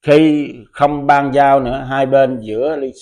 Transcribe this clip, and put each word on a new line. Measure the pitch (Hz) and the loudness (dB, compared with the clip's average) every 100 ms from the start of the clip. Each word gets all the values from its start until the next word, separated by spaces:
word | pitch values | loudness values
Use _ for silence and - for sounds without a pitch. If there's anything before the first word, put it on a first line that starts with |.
Khi | - 147 160 151 135 120 104 | 4 4 4 0 -4 -12 -20
không | - 147 147 143 | -2 -2 0 0
ban | 143 139 | 0 2
giao | 139 139 139 | 2 4 2
nữa, | 123 135 131 | 0 -6 -6
hai | 135 131 | -4 0
bên | 135 131 127 | 2 2 -2
giữa | 110 107 143 151 | -8 -4 -4 -4
Liên | 135 - | -8 -4